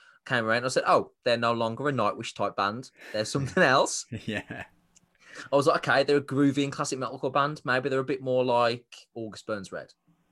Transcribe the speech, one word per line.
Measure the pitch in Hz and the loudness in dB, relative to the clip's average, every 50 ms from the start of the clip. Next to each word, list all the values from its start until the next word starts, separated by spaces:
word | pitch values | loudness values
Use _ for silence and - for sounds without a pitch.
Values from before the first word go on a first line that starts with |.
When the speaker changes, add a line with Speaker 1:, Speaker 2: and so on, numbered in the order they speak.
| _ - _ _ _ | _ -20 _ _ _
Speaker 1:
Came | - 135 120 110 | -2 0 0 2
around, | 110 113 120 123 | 2 0 0 0
I | 127 | 0
said, | - 147 - | 0 0 2
oh, | 185 175 123 95 - _ _ - | 4 4 4 2 0 _ _ -2
they're | 127 117 | 0 0
no | 117 117 117 117 | 2 2 0 2
longer | 117 117 113 113 113 135 147 | 2 0 -2 -2 -2 -2 -2
a | 139 | 0
Nightwish | 120 104 101 - - 110 - - | 0 0 0 0 -4 -8 -10 -6
type | - 104 98 - | -4 -4 -4 -2
band. | - 98 101 107 123 135 - _ - - - - | -2 -2 -2 -2 -6 -10 -16 _ -20 -14 -6 -4
They're | 107 110 | -4 -4
something | - - 143 139 123 - 185 175 | -2 -2 -2 -4 -2 2 4 4
<laughs> | |
else. | 135 131 147 - - - - - - | 6 6 4 4 2 -2 -6 -10 -10
Speaker 2:
<laughs> | 117 104 - | -12 -10 -8
Yeah. | 220 208 104 - - - - - - _ _ _ _ _ _ _ _ _ _ _ - - - - - | -8 -8 -8 -8 -10 -12 -14 -16 -18 _ _ _ _ _ _ _ _ _ _ _ -20 -18 -18 -4 0
Speaker 1:
I | 135 | 0
was | 143 131 | 2 4
like, | 160 - - - | 4 2 2 2
okay, | 147 120 135 143 | 2 2 2 4
they're | 147 143 | 4 2
a | 143 | 2
groovy | 139 - 131 135 147 139 135 143 139 | 2 0 0 2 2 4 2 2 -2
and | 139 | -2
classic | - - 147 - 139 | -4 -6 -6 -4 -4
metalcore | 131 131 110 131 135 - 135 - | -4 -6 -6 -6 -6 -6 -2 0
band. | 143 139 151 151 151 - | 0 0 0 -2 -6 -2
Maybe | 135 123 127 131 139 | 0 0 0 0 0
they're | 131 135 | 0 0
a | 135 | 0
bit | 139 139 131 | -2 -4 -4
more | 131 131 127 127 127 | -2 0 0 2 2
like | 127 120 120 120 117 120 123 - _ - - - _ _ | 4 4 4 4 2 2 -2 -8 _ -20 -20 -20 _ _
August | 117 113 107 92 - - | -12 -10 -10 -12 -12 -10
Burns | - 107 101 95 - | -8 -8 -8 -8 -10
Red. | 90 80 62 - _ _ _ _ _ _ _ _ | -12 -12 -12 -14 _ _ _ _ _ _ _ _